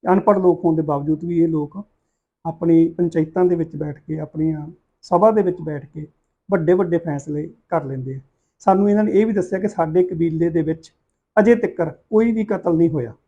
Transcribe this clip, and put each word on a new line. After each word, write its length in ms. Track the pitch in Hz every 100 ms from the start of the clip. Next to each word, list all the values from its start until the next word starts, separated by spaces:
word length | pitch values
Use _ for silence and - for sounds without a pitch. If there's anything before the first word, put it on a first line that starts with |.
| -
ਅਨਪੜ੍ਹ 260 | 190 202 196
ਲੋਕ 260 | 180 175 170
ਹੋਣ 100 | 160
ਦੇ 60 |
ਬਾਵਜੂਦ 420 | 151 143 143 156
ਵੀ 160 | 170 170
ਇਹ 80 | 165
ਲੋਕ 300 | 160 147 175 208 _ _ _ _ _ 165
ਆਪਣੀ 420 | 160 170 165 165
ਪੰਚਾਇਤਾਂ 580 | 170 175 165 156 175 180
ਦੇ 100 | 175
ਵਿੱਚ 200 | 165 151
ਬੈਠ 240 | 151 135
ਕੇ, 200 | - 156
ਆਪਣੀਆਂ 480 | 151 156 156 156 151 175 _ _
ਸਭਾ 300 | - 175 214
ਦੇ 100 | 214
ਵਿੱਚ 200 | 185 180
ਬੈਠ 240 | 156 147 139
ਕੇ 220 | 156 151 _ _ _ _
ਵੱਡੇ 220 | 185 160
ਵੱਡੇ 240 | 185 185 170
ਫੈਸਲੇ 520 | 165 143 156 147 156 - _
ਕਰ 140 | 170 139
ਲੈਂਦੇ 300 | 135 131 135
ਆ। 40 | - _ _ _
ਸਾਨੂੰ 300 | - 190 202
ਇਹਨਾਂ 140 | 208
ਨੇ 80 | 214
ਇਹ 140 | 190 226
ਵੀ 80 |
ਦੱਸਿਆ 260 | 202 - 190
ਕਿ 80 | 202
ਸਾਡੇ 360 | - 160 165
ਕਬੀਲੇ 460 | 180 175 165 160 170
ਦੇ 120 | 165
ਵਿੱਚ 300 | 156 160 - _ _ _ _ -
ਅਜੇ 180 | 208 240
ਤੱਕਰ 340 | 208 - 160
ਕੋਈ 420 | - _ 214 226
ਵੀ 120 | 220 214
ਕਤਲ 300 | 196 175 165
ਨਹੀਂ 140 | 165
ਹੋਇਆ। 240 | 147 117 123